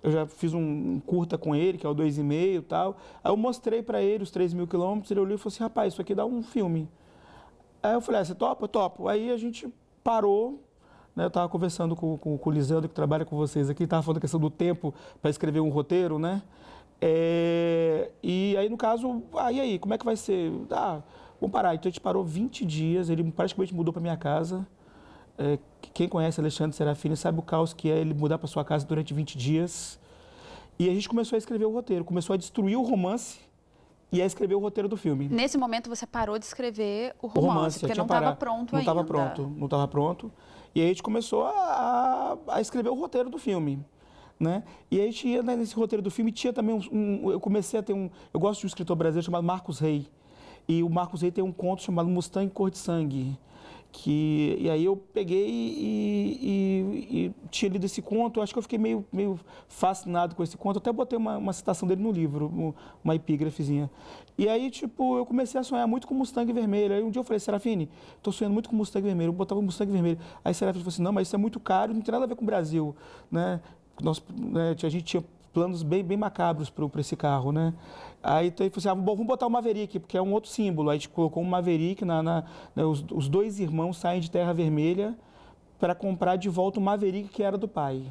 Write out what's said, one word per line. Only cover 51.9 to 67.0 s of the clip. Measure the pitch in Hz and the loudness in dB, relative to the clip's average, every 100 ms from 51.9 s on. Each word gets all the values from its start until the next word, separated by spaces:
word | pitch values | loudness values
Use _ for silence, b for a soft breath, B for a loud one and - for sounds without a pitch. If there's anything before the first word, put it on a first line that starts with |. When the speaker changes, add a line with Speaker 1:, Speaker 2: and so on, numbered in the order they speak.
| 170 170 | 0 2
Speaker 1:
Mustang | 180 170 190 196 | 2 0 -2 -2
Cor | - 190 | 0 -2
de | 190 | -2
Sangue. | - 170 151 135 131 139 B B B B B | -2 0 0 -2 -4 -6 B B B B B
Que, | - - 151 156 151 151 - | -8 0 2 2 2 2 2
e | - | 0
aí | 156 180 | 2 2
eu | 196 | 0
peguei | - - 185 185 208 | -2 -4 0 0 2
e, | 233 233 254 214 214 208 208 202 - | 0 -4 -2 -2 0 0 2 0 -2
e, | 254 196 190 190 190 208 196 - 180 | 0 2 4 2 0 -4 -4 -2 -2
e | - - | -4 -10
tinha | - 202 | -2 0
lido | 185 | 0
esse | 190 - | -2 -4
conto, | - 214 233 233 | -4 0 0 0
eu | |
acho | 208 | -2
que | 247 | -4
eu | |
fiquei | - 226 | -4 0
meio, | 220 226 202 | 0 0 -4
meio | 185 202 180 - B B | -2 -2 -2 -10 B B
fascinado | - 180 190 - 175 175 | 0 0 0 -2 0 0
com | 170 | -2
esse | 165 - | -6 -2
conto, | 196 196 | -2 -2
até | 240 | -2
botei | 233 247 233 | -2 -2 -2
uma, | 220 208 | -2 -2
uma | 196 | -4
citação | 185 - 180 180 | -4 -2 0 0
dele | 185 | 0
no | 220 | 0
livro, | 185 160 147 151 | 0 0 0 -2
um, | 170 160 147 B B | -2 -4 -6 B B
uma | 165 | 0
epígrafezinha. | 160 160 151 156 151 143 143 143 B B B B - | 0 0 0 0 -2 0 0 -2 B B B B 0
E | 202 | 2
aí, | 226 262 | 2 0
tipo, | - 254 - 262 247 | -4 -8 0 2 2
eu | 240 | 2
comecei | 240 247 269 | 0 0 -2
a | |
sonhar | 254 254 233 | -2 0 2
muito | 247 - | 0 0
com | |
Mustang | 262 262 - 240 | -2 0 0 0
Vermelho. | 240 220 202 208 | 0 2 2 4
Aí | 202 | 2